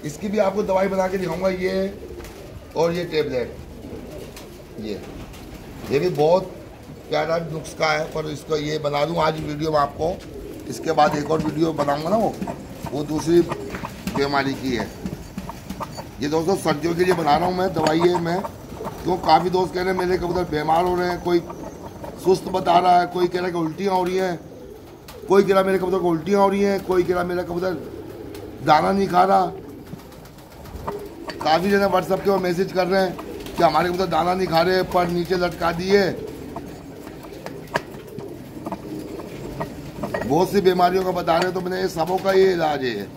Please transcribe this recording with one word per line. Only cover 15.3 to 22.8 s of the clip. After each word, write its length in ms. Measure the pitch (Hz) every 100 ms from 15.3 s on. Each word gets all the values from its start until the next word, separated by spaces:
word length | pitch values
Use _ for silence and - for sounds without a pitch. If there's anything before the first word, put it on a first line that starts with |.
| - - - - - - - - -
ये 60 | 147
दोस्तों, 260 | 160 165 190
सर्दियों 380 | 170 147 160 170
के 80 | 180
लिए 80 |
बना 240 | 175 156 151
रहा 100 | 180
हूँ 100 | 180
मैं 160 | 185
दवाई। 260 | 165 156 160
ये 180 | 175 175
मैं, 220 | 170 175 208 - - - - -
क्यों, 140 | - 180
काफ़ी 300 | 175 160 180
दोस्त 240 | 185 175
कह 80 | 180
रहे 120 | 185
हैं 60 | 185
मेरे 180 | 180 180
कबूतर 260 | 170 180 170
बीमार 320 | 151 151 165
हो 120 | 180 180
रहे 140 | 180
हैं, 120 | 175
कोई 160 | 180 175 - - - - - - - - 170
सुस्त 240 | 190 -
बता 280 | 180 180
रहा 200 | 175